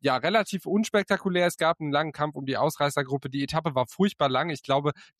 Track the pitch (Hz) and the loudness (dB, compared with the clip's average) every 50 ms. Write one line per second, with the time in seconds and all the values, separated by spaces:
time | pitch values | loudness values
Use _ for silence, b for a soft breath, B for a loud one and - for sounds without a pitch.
0 | - 143 131 127 120 160 196 220 208 - - 190 - - 165 208 220 - - 208 | -2 0 0 0 0 2 2 2 0 0 -4 -6 -4 0 0 0 0 2 2 0
1 | 196 - 202 185 - 196 180 180 175 175 - - 170 160 170 - 160 147 143 143 | 2 2 0 0 0 0 0 2 2 2 2 2 2 0 0 0 -2 0 0 0
2 | 156 160 143 - 147 151 147 147 139 131 135 101 127 151 - - 147 143 139 - | 0 -2 -2 -4 -4 -4 -4 -6 -6 -4 -2 0 0 0 0 0 -2 0 0 -2
3 | 135 131 135 139 - 139 131 139 139 139 - 160 160 165 139 131 127 - - - | -4 -2 -2 -4 -4 -4 -6 -4 -4 -2 -2 -2 -2 0 0 0 -2 0 0 0
4 | 190 202 - - 156 139 131 127 151 170 156 135 - - 135 139 143 147 143 B | 0 0 2 2 0 2 2 2 0 -2 -4 -6 -4 0 0 0 0 0 -4 B
5 | B B B - | B B B -4